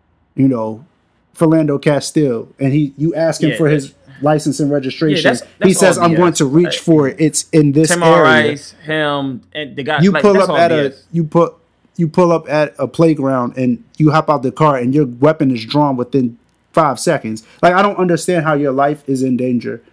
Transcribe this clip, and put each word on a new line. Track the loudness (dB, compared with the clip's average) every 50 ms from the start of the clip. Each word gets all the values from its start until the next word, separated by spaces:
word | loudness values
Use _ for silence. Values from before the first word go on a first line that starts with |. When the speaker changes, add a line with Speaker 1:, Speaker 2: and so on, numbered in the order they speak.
| _ _ _ _ _ _ -4
Speaker 1:
you | 0 0 0
know, | 0 -2 -6 -8 -10 -12 -16 _ _ _ _ _ _ _ _ _ -4
Philando | 0 2 2 2 2 0 0 -2 -2
Castile | 0 0 0 -2 -2 -4 -2 0 0 0 -2 -4 -8 -10 _ -4
and | -2 0 0
he, | 0 -2 -2 -4
you | -4 -4 -4 -2
ask | -2 -2 -2 -2 -2
him | -2 -2
Speaker 2:
Yeah, | 0
Speaker 1:
for | 0 0 0
Speaker 2:
that's | 0 0 -4
Speaker 1:
his | -6 -16 _ _ -20 -10 -4
license | -2 0 0 0 -2 -4 -4 -2
and | -2 -2
registration. | -2 -4 -4 -6 -6 -4 -2 0 0 0 0
Speaker 2:
yeah, | 0
that's, | -2 -2
Speaker 1:
He | -6 -12 _ 0 2 2
Speaker 2:
that's | 2 4
Speaker 1:
says, | 2 2 2
Speaker 2:
all | 2 2
Speaker 1:
"I'm | 2 2
going | 2 2 2
Speaker 2:
B | 0
S. | 0
Speaker 1:
to | -2
reach | 0 0 0 0
Speaker 2:
Like, | 0 -4 -4
Speaker 1:
for | 0 2 2 2 2
it. | 0 -2 -2
It's | -2 -2 -2 -4 -6 0
in | 2 2 2 4 2
this | 2 2 2
Speaker 2:
Tamar | 0 2 2 4 4 4 4
Speaker 1:
area." | 4 4 2 2 0
Speaker 2:
Rice, | -4 -6 -10 -20 -20 _ -10
him, | -8 -6 -4 -4 -4 -4 -4 -6 -8 -8 -10 -14 _ -14
and | -14 -12 -12 -10
the | -10 -6
guy, | -4 0 2
Speaker 1:
You | 2 4
Speaker 2:
like, | 4 4
Speaker 1:
pull | 4 4 4
Speaker 2:
that's | 4 2
Speaker 1:
up | 2
Speaker 2:
all | 2
Speaker 1:
at | 2 2 2
a, | 2 0 -2 -4
Speaker 2:
B | -6
S. | -10 _ _ -4
Speaker 1:
you | -4 -4
put, | 0 0 0 0 0 -2 _ _ _ _ _ _ _ _
you | -4 -4 -2
pull | 2 2 2 2 2
up | 0 -2 -2
at | -2 -2 -2 -2 -4 -6
a | -8
playground | -6 -2 0 2 2 2 0 -2 -2 -2 -2 -4 -4 -4
and | -4 -2 -2 -2 -4 -8 _ _
you | 0 0 2
hop | 2 2 0 0
out | -2 -2 -2
the | -4
car | -2 0 0 0 2
and | 0 -2 0 0
your | 0 0
weapon | -2 -2 0 2 2 2 2 0 -2
is | -2 -4 -6
drawn | -4 0 0 0 0 0
within | -4 -4 -2 -2 -2 -2 -2 -6 -10 _ _ _ _ _ _
five | 0 0 0 0 0 -2
seconds. | -2 -2 -2 -2 -4 -6 -10 -10 -12 _ _ 0
Like, | 2 2 4
I | 4
don't | 2 0 0
understand | -2 -2 0 -2 -2 -2 -2 -2 -2 0
how | 0 0
your | 0 0 -2 0
life | 0 0 0 -2 -4 -6
is | -6 -4 -2 -2
in | -2 -2
danger | -2 -2 -2 -2 -4 -4 -6 -12 -14 _ -6